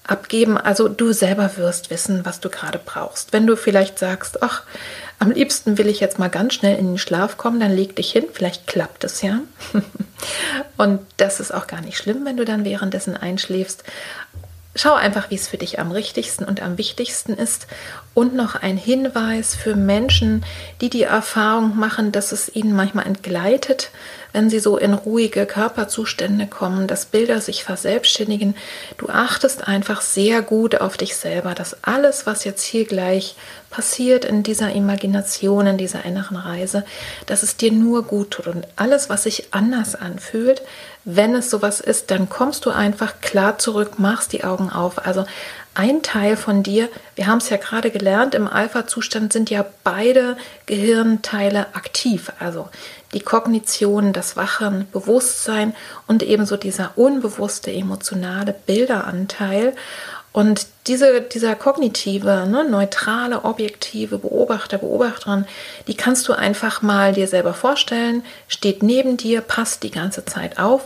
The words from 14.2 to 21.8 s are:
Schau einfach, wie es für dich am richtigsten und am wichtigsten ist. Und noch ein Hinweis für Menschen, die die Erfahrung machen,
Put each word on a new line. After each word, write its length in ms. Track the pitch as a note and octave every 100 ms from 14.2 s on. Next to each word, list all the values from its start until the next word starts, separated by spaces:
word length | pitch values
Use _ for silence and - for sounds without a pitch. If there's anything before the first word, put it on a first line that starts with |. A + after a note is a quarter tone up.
| - - - - - -
Schau 180 | D4+
einfach, 380 | D4 G3+ G3+ -
wie 40 | G3
es 120 | -
für 100 | -
dich 220 | F3 -
am 120 | E3+
richtigsten 520 | F#3+ G#3 - - -
und 180 | - G3
am 160 | F3+ F3+
wichtigsten 560 | G#3+ - B3 - -
ist. 320 | G#3 A3+ - - - - - -
Und 220 | - B3 B3+
noch 200 | A3 -
ein 220 | G3 F#3+
Hinweis 800 | G3+ C4 C4 A#3+ A3 A3+ A3 -
für 200 | A3 G#3
Menschen, 680 | G3 G#3 C4 - A3 A3 - - - -
die 100 | A#3+
die 120 | A#3+
Erfahrung 720 | - G#3+ G#3+ - G#3+ A3+ A3
machen, 340 | G#3+